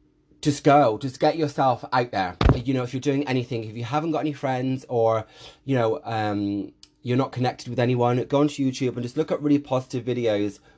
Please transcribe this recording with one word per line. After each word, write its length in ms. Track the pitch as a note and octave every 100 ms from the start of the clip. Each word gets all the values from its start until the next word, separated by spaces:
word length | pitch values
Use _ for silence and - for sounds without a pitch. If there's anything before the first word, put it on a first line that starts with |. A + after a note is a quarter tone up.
| _ _ _ _
just 240 | D3+ C#3+
go, 320 | D3+ C#3+ C3 G#2+
just 240 | C3+ B2+
get 160 | D3+ D3+
yourself 480 | D3+ - C3+ A#2+ -
out 200 | C3 B2
there. 240 | G#2 F#2 - -
You 180 | B2+ A#2+
know, 100 | C3
if 120 | B2
you're 60 | C3
doing 260 | C#3+ C#3 C#3
anything, 380 | C3 B2 A#2
if 120 | A2 A2
you 80 |
haven't 280 | A2+ D3 E3
got 80 | D#3
any 120 | D3
friends 540 | C3+ C3+ B2+ B2+ C3 -
or, 380 | B2 A2+ A2 A2 - - -
you 100 | -
know, 260 | C3 A2+ A2
um, 680 | - A2 G#2+ G#2 G2+ G2+ F#2+ - - _
you're 160 | A#2+ B2
not 140 | C3
connected 360 | - B2+ - -
with 100 | A#2+
anyone, 460 | A#2+ B2 A#2+ B2
go 160 | - C#3
onto 240 | D3 D3
YouTube 300 | C3+ B2 B2+
and 80 | A#2+
just 160 | A#2+ D3
look 120 | D#3
up 80 | F3+
really 160 | D3 C#3+
positive 480 | C#3+ C3 C3 B2+ A2+
videos 540 | B2 A#2 G#2 G#2 - _